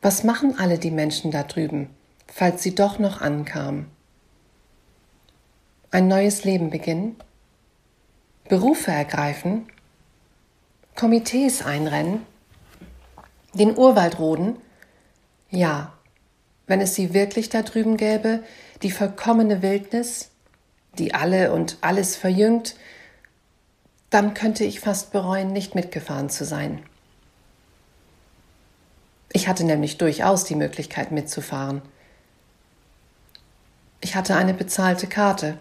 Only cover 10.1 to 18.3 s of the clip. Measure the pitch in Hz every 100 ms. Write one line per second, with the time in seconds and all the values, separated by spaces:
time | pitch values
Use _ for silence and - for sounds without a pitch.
10.1 | _ _ _ _ _ _ _ _ - 233
11.1 | 226 226 247 269 - - 147 156 147 156
12.1 | 208 - _ _ _ - - - - -
13.1 | - - _ _ 190 208 220 262 214 170
14.1 | 165 160 160 185 247 - _ _ _ _
15.1 | _ _ _ _ 185 170 147 151 - _
16.1 | _ _ _ _ _ _ 190 196 - 185
17.1 | 180 202 214 220 226 214 226 220 220 214
18.1 | 214 220